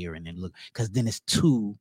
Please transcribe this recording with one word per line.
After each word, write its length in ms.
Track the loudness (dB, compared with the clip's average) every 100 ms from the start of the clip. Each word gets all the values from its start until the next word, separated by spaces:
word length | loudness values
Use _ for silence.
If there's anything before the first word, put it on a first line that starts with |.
hair, 120 | -6
and 120 | -8 -10
then 120 | -8
look, 140 | -10 -12 -14
'cause 160 | -6 -2
then 180 | 0 0
it's 120 | -2
too 580 | -2 4 6 4 0 -6